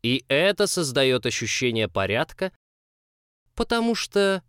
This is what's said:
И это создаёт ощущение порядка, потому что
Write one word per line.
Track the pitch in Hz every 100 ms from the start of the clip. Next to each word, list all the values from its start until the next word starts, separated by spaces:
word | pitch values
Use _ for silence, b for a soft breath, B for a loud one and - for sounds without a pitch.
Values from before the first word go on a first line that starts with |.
И | 117 131 _
это | 139 185 208 202
создаёт | - 151 131 135 127 120
ощущение | - 110 - 127 113 107
порядка, | 104 95 110 160 - 185 _ _ _ _ _ _ _ _ _ _
потому | - 226 233 226
что | 220 - 202 196 190